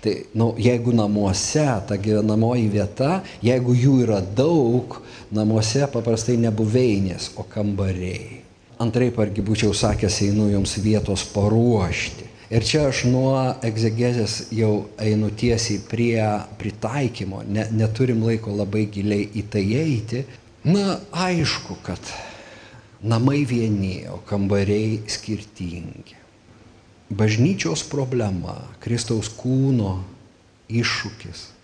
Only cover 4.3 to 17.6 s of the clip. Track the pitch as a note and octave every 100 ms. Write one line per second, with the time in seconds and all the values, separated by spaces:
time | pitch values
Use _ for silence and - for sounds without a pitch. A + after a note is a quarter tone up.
4.3 | G#2 D3 E3+ A#2 B2+ B2+ - - - -
5.3 | G#2 G#2+ A2 A2+ C#3 C#3 A#2 A2+ A2+ A2
6.3 | A#2+ A#2 G#2+ A2 A#2+ B2+ G2+ F#2+ - -
7.3 | - - - G#2 G2 G2 F2+ F2+ F#2 -
8.3 | - - - _ - A#2 A#2+ B2 A#2 G#2
9.3 | G2 G2+ G#2+ G#2+ G2 A2 G#2 G#2 - G2+
10.3 | G#2 G#2 G2+ F#2+ - G#2 G#2+ - F#2+ -
11.3 | G#2+ G#2 A2 A#2+ A2 F2 - - - -
12.3 | - - A2+ G#2+ D#3 C#3+ B2+ B2 B2+ C3
13.3 | C3+ B2+ - A2+ A2 A2+ A2 A#2+ B2 G#2+
14.3 | - - A2+ A2 G#2 - - G#2+ G#2+ G#2+
15.3 | G#2+ A#2+ A2+ - G2+ - A2+ A#2 A2+ G#2+
16.3 | G#2 - - G#2+ G#2 A2 C3+ C3 - G2
17.3 | G2 A2 G2+